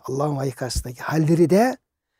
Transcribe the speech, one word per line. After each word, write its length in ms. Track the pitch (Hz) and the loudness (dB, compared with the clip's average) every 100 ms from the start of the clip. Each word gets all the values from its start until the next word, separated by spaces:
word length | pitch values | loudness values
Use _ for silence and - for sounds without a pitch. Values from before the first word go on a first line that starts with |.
Allah'ın 340 | - 131 151 139 | -6 -4 -4 -4
vahiy 140 | 135 | -6
karşısındaki 500 | - 127 - 127 123 | -6 -6 -4 -6 -8
halleri 480 | - 151 151 165 170 | -4 0 2 4 4
de 280 | 190 247 254 _ _ _ | 4 2 -2 _ _ _